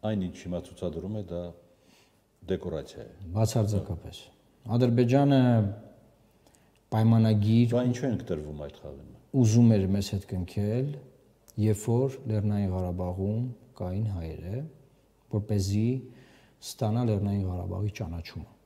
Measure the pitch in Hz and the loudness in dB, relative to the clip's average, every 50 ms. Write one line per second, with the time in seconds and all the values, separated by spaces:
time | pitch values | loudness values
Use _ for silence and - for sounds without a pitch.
0 | - 110 107 101 92 90 85 - - 87 90 87 82 - - - - 90 78 82 | -2 -2 -2 -2 -2 -4 -6 -10 -10 -8 -8 -8 -8 -10 -14 -8 -8 -6 -6 -6
1 | 80 95 107 107 101 87 87 85 87 87 85 - _ _ _ _ _ _ _ _ | -8 -6 -8 -8 -8 -8 -8 -8 -8 -10 -12 -18 _ _ _ _ _ _ _ _
2 | _ _ _ _ _ _ _ _ - - 95 - - 87 85 78 - - - - | _ _ _ _ _ _ _ _ -6 -4 -4 -4 -2 -4 -6 -6 -8 -8 -14 -18
3 | - - - - 98 82 85 101 113 113 - 123 107 101 104 87 80 - 92 82 | -18 -18 -18 -18 -14 -6 0 2 2 2 2 2 0 2 0 -2 -2 -4 -8 -8
4 | - - - - - - _ _ _ _ _ _ _ - 117 120 127 120 117 117 | -8 -14 -16 -16 -20 -20 _ _ _ _ _ _ _ -2 0 2 4 4 4 4
5 | 123 117 123 139 143 143 139 135 127 123 120 113 104 101 101 - - - - - | 4 4 4 4 4 6 6 6 6 6 4 4 2 0 -2 -8 -14 -20 -20 -20
6 | _ _ _ _ _ _ _ _ _ _ _ _ _ _ _ _ _ _ - 110 | _ _ _ _ _ _ _ _ _ _ _ _ _ _ _ _ _ _ 0 2
7 | 110 113 113 113 113 110 110 104 101 104 110 117 120 117 120 120 123 123 120 120 | 6 6 6 6 6 6 4 4 4 4 6 6 6 4 4 2 2 2 0 0
8 | 147 139 113 92 - - 90 78 76 76 76 73 73 71 - - - 73 71 67 | -2 -2 -2 -4 -4 -4 -6 -6 -6 -8 -10 -10 -12 -12 -14 -14 -16 -16 -16 -16
9 | 69 - - - _ _ - 139 123 110 107 120 120 117 113 104 95 95 98 101 | -18 -20 -20 -20 _ _ 2 4 4 6 6 6 8 8 6 4 4 2 0 0
10 | 98 - - 98 - - - 90 90 87 - - 101 104 107 123 131 143 147 147 | -2 -2 -4 -6 -6 -4 -6 -6 -6 -6 -6 -4 -4 -2 -2 -2 -4 -4 -6 -10
11 | - - _ _ _ _ _ _ _ _ - - 104 110 107 101 - - 113 120 | -14 -20 _ _ _ _ _ _ _ _ -4 0 2 2 2 0 0 0 0 2
12 | 131 139 131 - - 113 107 107 101 104 104 101 101 95 92 92 92 90 90 90 | 2 0 -4 -6 -6 -4 -2 0 0 0 0 0 0 0 0 -2 -2 -4 -4 -4
13 | 92 90 90 95 95 98 107 113 123 127 123 - - - _ - - 90 92 98 | -4 -4 -4 -2 -2 -2 -2 -2 -4 -6 -8 -12 -18 -20 _ -10 -8 -6 -4 -4
14 | 113 110 98 90 82 80 78 78 78 87 101 123 147 160 - - - _ _ _ | -4 -4 -4 -6 -6 -8 -10 -10 -10 -8 -8 -8 -8 -10 -14 -20 -20 _ _ _
15 | _ _ _ _ _ _ - 107 101 - 107 101 95 95 98 104 107 117 127 131 | _ _ _ _ _ _ -4 -4 -2 0 0 0 0 2 2 2 2 2 0 -2
16 | - - - - - - _ _ _ _ _ _ - - - - 120 107 107 117 | -6 -10 -20 -20 -20 -20 _ _ _ _ _ _ -18 -18 -8 -4 -2 -2 0 0
17 | 123 117 107 98 95 101 101 101 95 92 90 90 87 90 90 92 101 104 98 - | 0 0 0 0 0 0 -2 -2 -2 -2 -4 -6 -6 -6 -6 -4 -4 -4 -4 -6
18 | 110 82 82 85 82 - - - 78 - - _ _ | -8 -8 -8 -10 -10 -12 -12 -14 -14 -16 -20 _ _